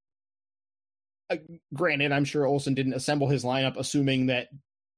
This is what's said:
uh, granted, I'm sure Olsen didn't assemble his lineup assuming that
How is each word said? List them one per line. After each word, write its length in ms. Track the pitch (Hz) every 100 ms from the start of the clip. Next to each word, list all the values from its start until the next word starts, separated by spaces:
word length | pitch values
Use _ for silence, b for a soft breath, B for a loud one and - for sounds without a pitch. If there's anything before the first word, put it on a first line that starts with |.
| _ _ _ _ _ _ _ _ _ _ _ _ -
uh, 80 | 170 160 170 _
granted, 380 | 139 170 143 143
I'm 140 | 139 139
sure 200 | 151 139
Olsen 300 | 143 139 135
didn't 180 | 131
assemble 340 | 127 - 147 139
his 160 | 139
lineup 320 | 120 131 131 127
assuming 500 | 131 143 139 135 127
that 220 | 123 120 139 - _ _